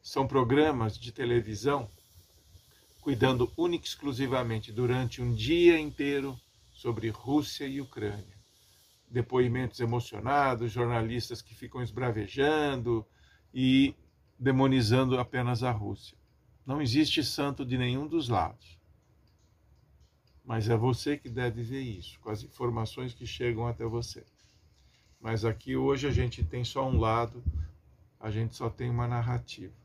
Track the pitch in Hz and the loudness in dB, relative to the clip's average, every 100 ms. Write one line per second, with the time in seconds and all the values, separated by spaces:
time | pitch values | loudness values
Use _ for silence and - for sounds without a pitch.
0 | - 139 131 135 120 139 151 135 110 - | -6 -2 2 2 4 6 6 4 -2 -4
1 | 117 - 120 120 107 101 127 143 113 - | -14 -6 0 0 0 -2 0 0 -4 -16
2 | _ - _ _ _ - _ _ _ _ | _ -20 _ _ _ -20 _ _ _ _
3 | - 123 131 127 120 - 175 170 - - | -4 2 4 4 0 0 0 0 -6 -6
4 | 143 120 135 127 117 113 107 110 123 127 | -6 -2 -2 0 0 -4 -6 -2 0 0
5 | 123 - 123 113 107 170 175 165 151 131 | -2 -4 -4 -2 0 6 8 6 0 -4
6 | 143 143 135 127 _ _ _ - 120 110 | 0 0 -2 -8 _ _ _ -6 -4 -2
7 | 110 104 - 147 139 - 139 135 131 - | -4 -6 0 0 0 -6 -6 -6 -8 -6
8 | 139 107 92 - _ _ _ _ _ _ | -6 -6 -14 -20 _ _ _ _ _ _
9 | _ 120 117 127 123 123 127 - 117 120 | _ -4 0 2 2 0 -4 -4 -2 -2
10 | 117 104 113 143 135 120 117 113 120 120 | -4 -8 0 2 2 0 -2 0 0 0
11 | 110 120 - 117 - - 123 127 120 110 | -2 -4 -6 -10 -14 -18 -14 -8 -6 -4
12 | 123 110 98 117 143 156 147 131 117 117 | -2 -2 -4 0 2 4 0 -2 0 0
13 | - _ _ _ _ 131 131 131 139 - | -2 _ _ _ _ 2 6 6 6 2
14 | _ _ _ _ 127 131 135 131 107 127 | _ _ _ _ 2 6 6 6 6 4
15 | 131 127 123 127 123 120 127 110 101 101 | 4 0 0 -2 0 0 0 -2 -4 -8
16 | - _ _ _ _ _ - 143 135 135 | -12 _ _ _ _ _ -6 -2 2 4
17 | 156 160 123 - 143 135 127 127 123 127 | 4 2 0 -2 -2 -2 -2 0 0 0
18 | 147 165 123 101 82 - - - _ _ | -2 -2 0 0 0 -6 -20 -20 _ _
19 | _ _ _ _ _ _ _ _ _ _ | _ _ _ _ _ _ _ _ _ _
20 | _ _ _ _ 127 113 107 113 123 120 | _ _ _ _ -6 -2 2 4 4 2
21 | - 147 127 117 123 113 117 135 127 92 | 0 -4 -4 -4 -4 -4 -6 -6 -8 -10
22 | - - 110 107 - - 123 113 110 - | -14 -14 -8 -8 -8 -4 -2 -2 -4 -6
23 | 127 120 120 - 120 113 120 113 113 117 | -10 -10 -12 -4 -2 -2 -4 -4 -4 -4
24 | 117 113 - _ _ _ _ _ _ _ | -6 -12 -18 _ _ _ _ _ _ _
25 | _ _ 113 113 113 110 - 131 135 135 | _ _ -4 0 0 -2 -4 0 0 2
26 | 139 127 123 - 131 123 120 139 131 127 | 2 0 0 -2 -4 -4 -4 -2 2 2
27 | 113 113 117 123 - - - - _ _ | 4 2 0 -4 -4 -4 -6 -10 _ _
28 | _ _ 110 107 113 - 113 - 123 120 | _ _ -6 -4 -4 -4 -8 -4 -4 -2
29 | 123 120 117 123 - - - - | -2 -2 -2 -4 -6 -14 -16 -16